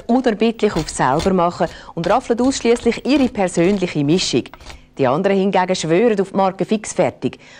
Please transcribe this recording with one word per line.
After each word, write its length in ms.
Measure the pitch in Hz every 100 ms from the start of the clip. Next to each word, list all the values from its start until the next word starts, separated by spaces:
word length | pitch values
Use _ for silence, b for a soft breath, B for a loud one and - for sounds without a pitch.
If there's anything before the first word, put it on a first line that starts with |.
| -
unerbittlich 720 | 254 254 208 226 226 208 170
auf 120 | 151
selber 440 | - 139 147 190
machen 340 | 190 170 - 165 B B
und 140 | - 170
raffeln 320 | 233 - 233
ausschliesslich 640 | 254 - 233 233 233 -
ihre 240 | 233 285 254
persönliche 760 | 208 180 175 170 202 180 151
Mischung. 400 | 143 180 - 127 - B B B B -
Die 120 | 127
anderen 280 | 147 196 196
hingegen 380 | 196 190 185
schwören 460 | 185 156 170 240 202
auf 100 | 185
die 60 | -
Marke 280 | 190 185
Fixfertig 760 | 175 208 - - 139 - 123 - B